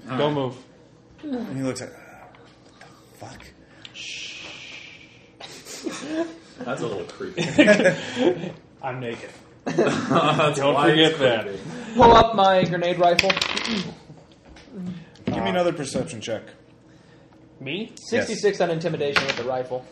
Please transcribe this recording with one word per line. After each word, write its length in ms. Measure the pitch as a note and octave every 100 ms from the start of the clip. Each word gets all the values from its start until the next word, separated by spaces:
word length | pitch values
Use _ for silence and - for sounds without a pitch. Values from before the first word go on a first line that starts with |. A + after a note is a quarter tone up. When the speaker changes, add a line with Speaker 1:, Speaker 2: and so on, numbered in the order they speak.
| -
Speaker 1:
All 60 | C3
Speaker 2:
Don't 160 | D3
Speaker 1:
right. 80 | D3
Speaker 2:
move. 140 | C3 A#2+ - - - _ _ -
Speaker 3:
And 320 | D4+ B3 A3 -
he 60 |
looks 180 | C3 B2
like, 100 | -
"What 880 | - - - - - - - - -
the 60 | - - - -
fuck?" 260 | - - - - - - - - - - - - - - - - - - - - - - - - - - D#4+ - C#4 D#4+ E4 - - -
Speaker 1:
That's 160 | B3 C3+
a 40 | A#2+
little 180 | G2
creepy. 380 | - - F#2+ -
Speaker 2:
<laughs> 1120 | E3 - A3+ G#3 F#3 D#3+ - A#3 C4 E3 F3+ - - -
I'm 180 | C3+ B2+
naked. 300 | A#2+ A2+ - - -
Speaker 1:
<laughs> 180 | -
That's 920 | - E3 E3 - - D3 D3+ D3+ D3+ D3
Speaker 2:
Don't 160 | C#3
Speaker 1:
why 160 | C#3 D#3
it's 220 | D#3 D#3+ -
Speaker 2:
forget 20 |
that. 260 | C3 A2+ G2+
Speaker 1:
creepy. 140 | G2 - - A3+
Speaker 4:
Pull 180 | A3+ A#3+
up 220 | A#3 A3+
my 300 | G#3 F#3+ F#3+
grenade 340 | E3+ F3 F3 F3
rifle. 320 | F3 F3 G3 F#3 - - - G#3+ D#3+ - - D3 - - - - - G#3+ F3+ F3+ - - -
Speaker 3:
Give 160 | -
me 80 | F#3+
another 220 | F#3 F3
perception 480 | D#3 C3+ C3+ - A2+
check. 220 | G#2 G#2+ - - _ _ _ - - - - - - -
Speaker 2:
Me? 320 | C3+ E3+ A3+ -
Speaker 4:
Sixty-six 640 | - A3+ G#3 G#3 G3+ F#3+
on 100 | F3
intimidation 540 | E3 E3+ D#3 C#3+ C#3 C#3
with 100 | -
the 80 |
rifle. 400 | A#2+ B2+ B2+ B2+ -